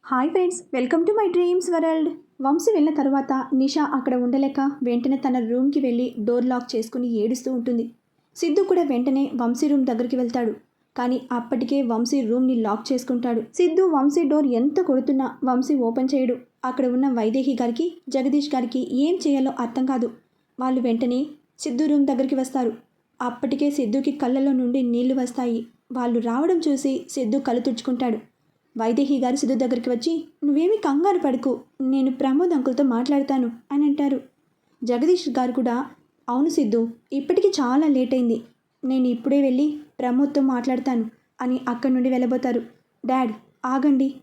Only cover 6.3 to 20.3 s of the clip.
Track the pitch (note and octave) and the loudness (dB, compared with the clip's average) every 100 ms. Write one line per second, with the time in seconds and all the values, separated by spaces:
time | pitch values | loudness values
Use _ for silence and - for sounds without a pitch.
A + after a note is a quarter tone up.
6.3 | A#3+ B3 B3 B3 A3+ A3+ B3 B3 A3+ G#3+ | 0 0 -2 -4 -6 -4 -4 -2 0 0
7.3 | B3+ C4+ B3+ A#3+ A#3+ A3+ - _ _ _ | -2 -4 -4 -2 -2 -4 -10 _ _ _
8.3 | - E4 D#4+ G4 F4+ D4+ A#3+ B3+ C4 C#4 | -4 0 2 2 2 2 0 0 0 0
9.3 | B3 A#3 A#3+ D4+ C#4+ C4 A3+ A#3+ B3+ A#3+ | -2 -2 0 2 2 2 0 -2 -2 -2
10.3 | B3 A#3 A3 _ _ _ - B3 B3+ B3+ | -2 -4 -4 _ _ _ -6 -2 -2 -4
11.3 | A#3+ A#3 B3 A#3+ C#4 B3 A#3 A#3+ C#4+ A3 | -6 -4 -4 0 0 0 0 0 0 0
12.3 | A#3+ B3+ A#3+ G#3+ G#3+ - B3+ B3+ B3 B3 | 0 2 2 0 -2 -2 -4 -2 -2 0
13.3 | A3+ A3 - F4+ D#4+ F#4+ D4+ C#4 D4 D4 | -2 -4 0 2 4 2 2 2 2 2
14.3 | D4+ C#4+ A#3 C#4 D4 F4+ C4 C4+ C4 C4 | 2 2 2 2 0 2 0 2 0 -2
15.3 | - C4 B3 B3+ C#4+ A#3 A#3 C4 C#4 C4 | -4 -2 0 0 0 0 0 0 0 0
16.3 | A#3+ - _ B3+ B3+ B3+ B3+ C#4 A#3+ G#3+ | -2 -8 _ -6 -2 0 2 0 2 0
17.3 | C4 C4+ A#3+ A#3 A#3 E4+ - - C4+ C4 | 0 0 0 -2 -2 -4 -6 -6 -2 0
18.3 | D4 C#4+ C4 B3 C4 - B3 D4 F#4 D#4 | 0 0 -4 -2 -4 -2 -2 0 0 0
19.3 | C#4 C4 B3+ A#3+ C4 C4 C4 A#3 - _ | 2 0 -2 -4 -2 -2 0 -2 -6 _